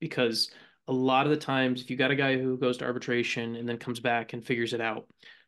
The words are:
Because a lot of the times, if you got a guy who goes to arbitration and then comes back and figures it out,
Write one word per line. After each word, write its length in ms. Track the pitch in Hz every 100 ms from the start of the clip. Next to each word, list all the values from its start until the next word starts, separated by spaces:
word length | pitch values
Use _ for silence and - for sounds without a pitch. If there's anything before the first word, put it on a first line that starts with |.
Because 500 | 160 - 120 110 - - - _ -
a 60 |
lot 320 | 127 127 131 143
of 40 |
the 80 | 151
times, 420 | 143 135 127 123
if 100 | -
you 60 | 127
got 140 | 131
a 60 | 139
guy 200 | 139 131
who 200 | 131 127
goes 180 | 127 123
to 60 |
arbitration 720 | 127 123 - 120 120 127 117 117
and 100 | 120
then 120 | 117
comes 220 | - 117
back 340 | 123 117 113
and 100 | 120
figures 300 | - 123 117
it 60 | 117
out, 260 | 113 110 - _ - -